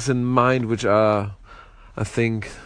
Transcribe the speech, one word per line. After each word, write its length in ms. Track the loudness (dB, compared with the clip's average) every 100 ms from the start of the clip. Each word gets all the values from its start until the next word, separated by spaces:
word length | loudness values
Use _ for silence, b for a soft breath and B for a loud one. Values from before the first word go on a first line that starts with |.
| -2
in 140 | -2
mind 420 | 2 2 4 2 0
which 200 | -2 2
are, 500 | 4 4 2 -2 -10 B B B B B -10
I 80 | -6
think, 440 | -2 -2 -2 -8 -16